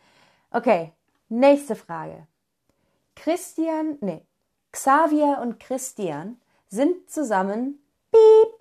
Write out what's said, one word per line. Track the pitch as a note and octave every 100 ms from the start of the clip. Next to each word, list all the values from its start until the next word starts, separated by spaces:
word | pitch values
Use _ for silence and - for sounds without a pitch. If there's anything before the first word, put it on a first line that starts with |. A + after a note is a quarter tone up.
| _ _ _ _ _
Okay, | A#3 B3+ F3+ E3 _ _ _ -
nächste | A3+ C#4 C#4+ C#4+ G3
Frage. | - E3 D#3 D#3+ D#3 _ _ _ _ _ _ _ _ -
Christian, | D4+ F4 - - D#4+ D#4 D#4 D4
nee, | F#3+ E3 _ _ _ _ _
Xavier | - C#4 C#4+ D#4+ D4+ D4 C#4
und | A#3+ -
Christian | - B3+ - - F3+ D3 F#3 A#3+ _ _ _
sind | G3+ D4+ F4+ -
zusammen, | D#4 B3+ F#3+ G3 G#3+ C4 C#4+ _ _ _
piep, | A4+ A4 A4 A4+ -